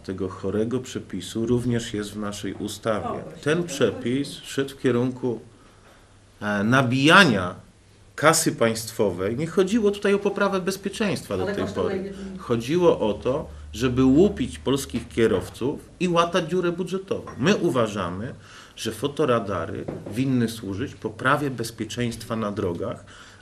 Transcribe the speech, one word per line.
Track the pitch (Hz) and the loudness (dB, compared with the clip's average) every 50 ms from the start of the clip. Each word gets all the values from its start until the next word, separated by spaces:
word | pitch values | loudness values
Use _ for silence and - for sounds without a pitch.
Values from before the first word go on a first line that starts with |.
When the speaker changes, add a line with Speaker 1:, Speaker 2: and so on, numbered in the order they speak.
| - | -8
Speaker 1:
tego | - 98 92 95 90 | -8 -6 -4 -4 -4
chorego | 90 - - 98 92 104 110 117 123 127 | -4 -6 -6 -2 0 0 0 0 -2 -4
przepisu | 127 - - 107 90 - - 95 85 - - 113 113 | -4 -6 -8 -10 -8 -8 -8 -10 -8 -6 -4 -4 0
również | 117 123 120 120 123 120 117 117 - - | 2 2 2 2 0 0 0 -2 -2 -4
jest | 104 104 101 | -4 -6 -6
w | 98 104 | -6 -6
naszej | 107 101 101 101 - 101 95 | -6 -6 -6 -6 -8 -8 -6
ustawie. | - 92 104 - - - 117 110 101 87 - | -6 -6 -8 -8 -4 -2 -2 -2 0 -2 -4
Speaker 2:
O, | - | -6
właśnie, | - - - - - - | -8 -10 -12 -14 -6 -2
Speaker 1:
Ten | 143 156 175 170 | 0 0 0 0
Speaker 2:
to | 170 | -4
Speaker 1:
przepis | - - 127 107 92 - - 120 120 135 143 143 | 0 2 2 2 2 0 -2 -2 -2 -2 -2 -4
Speaker 2:
właśnie. | - - - - | -8 -14 -14 -6
Speaker 1:
szedł | - - 135 135 - | -4 -2 -2 -4 -6
w | - | -2
kierunku, | - 131 117 120 123 131 123 123 - 131 113 110 - - - - - - - - - - - - - - - - - - - - 107 | 0 2 2 4 2 0 -2 -2 -4 -4 -4 -4 -8 -14 -20 -20 -20 -20 -20 -20 -20 -20 -20 -20 -20 -20 -20 -20 -20 -20 -16 -8 -4
e, | 104 104 101 101 | -2 0 0 2
nabijania | 110 123 135 135 120 123 131 135 147 170 190 202 156 113 98 92 90 95 - - - - _ _ - - - - - - | 4 4 4 4 4 2 4 6 8 10 10 8 8 6 2 0 -2 -6 -8 -14 -20 -20 _ _ -20 -20 -20 -20 -18 -6
kasy | - - 151 160 - - 156 131 | 2 4 4 4 4 2 0 2
państwowej. | - 117 113 113 110 - - - - 113 101 90 87 92 98 117 | 2 2 2 2 0 -4 -8 -2 0 0 0 2 0 -2 -2 0
Nie | 123 160 | -2 -4
chodziło | 170 - 202 190 185 202 247 208 202 | 0 2 2 2 4 2 2 2 2
tutaj | 202 - - 202 202 | 0 2 2 2 2
o | 196 | 2
poprawę | 196 202 196 - 202 196 190 190 | 2 0 0 2 0 0 2 0
bezpieczeństwa | 180 180 190 - - 202 - - 226 202 156 - - - 101 | 0 -2 -4 -4 -6 -6 -4 -2 -2 -2 -2 -2 -4 -4 -2
do | 92 90 | -2 -2
Speaker 2:
Ale | 95 101 | -2 -2
Speaker 1:
tej | 90 95 | -2 -2
Speaker 2:
kosztem | 95 - 101 92 | -2 -2 0 0
Speaker 1:
pory. | 90 98 | 0 0
Speaker 2:
najbiedniejszych. | 98 - - - - - - - - | -2 -4 -6 -8 -10 -10 -10 -10 -10
Speaker 1:
Chodziło | - - 123 117 117 123 156 175 180 165 135 - 104 107 | -4 -2 -2 -2 0 0 2 4 6 6 6 6 2 0
o | 101 | 0
to, | 101 - 127 131 151 175 - - - - - - | 0 -2 -2 -2 -2 -4 -8 -12 -14 -14 -12 -4
żeby | 107 120 131 123 123 131 | -2 0 0 4 4 6
łupić | 131 131 147 185 208 - - 135 110 - - | 6 8 8 8 6 4 0 -4 -4 -4 -6
polskich | - - 131 139 - - - 123 - - | -2 -2 -2 -2 -2 -4 -6 -8 -8 -4
kierowców | - - 113 110 104 90 87 - - - 110 131 151 - - - - - | 2 4 4 4 4 2 0 -4 -8 -4 -4 -4 -4 -4 -10 -16 -6 -4
i | 170 180 | -2 2
łatać | 170 170 170 170 170 190 175 151 | 4 4 2 4 2 0 0 0
dziurę | 170 185 175 175 170 | 0 0 0 0 0
budżetową. | 170 185 180 180 190 190 - - 95 87 - - 95 | -2 -4 -4 -4 -6 -4 -4 -6 -6 -6 -8 -6 0
My | 117 160 208 | 2 4 4
uważamy, | - 170 170 131 127 113 107 98 104 92 87 90 92 107 135 - - - - - - - - - | 4 2 2 2 2 2 2 0 -2 -4 -4 -4 -6 -8 -10 -10 -14 -16 -20 -20 -20 -20 -20 -14
że | - - 110 101 | -8 -8 -6 -6
fotoradary | - - 143 143 - 156 131 123 117 107 98 101 87 80 - - 65 - - - - - - | -4 -6 -4 -2 0 0 2 2 2 0 -2 -4 -4 -4 -4 -6 -8 -8 -8 -10 -10 -10 -6
winny | 101 113 135 139 131 123 117 110 | -4 -2 0 2 2 2 2 0
służyć | - - - 98 98 95 127 - - | -2 -6 -8 -8 -6 -6 -6 -8 -8
poprawie | - - 110 - - - 131 143 147 147 143 | -8 -8 -8 -8 -2 2 2 2 2 2 -2
bezpieczeństwa | 131 117 117 - - - 110 107 - - 120 117 113 113 - - 117 | -4 -4 -6 -6 -6 -6 -8 -6 -4 -2 -2 -2 -4 -6 -6 -6 -4
na | 110 110 104 101 | -2 -2 -2 -2
drogach, | 101 101 90 87 85 95 110 143 - - - - - - - - - | -2 -2 -2 -2 -2 -4 -6 -6 -8 -12 -18 -20 -20 -20 -20 -20 -20